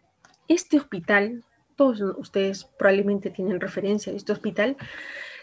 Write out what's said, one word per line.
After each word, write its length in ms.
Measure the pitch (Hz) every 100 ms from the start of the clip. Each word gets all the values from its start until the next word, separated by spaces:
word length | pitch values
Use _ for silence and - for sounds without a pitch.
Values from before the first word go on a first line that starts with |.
| _ _ _ _ -
Este 300 | 349 - 294
hospital, 680 | - 185 170 202 208 240 - _ _ -
todos 260 | 269 214 196 -
ustedes 480 | - 196 196 196 -
probablemente 640 | - 196 196 202 202 196
tienen 300 | 190 190 180
referencia 520 | 190 185 196 208 -
de 60 | 202
este 140 | 196
hospital, 460 | 202 208 180 220 277 - - - - - -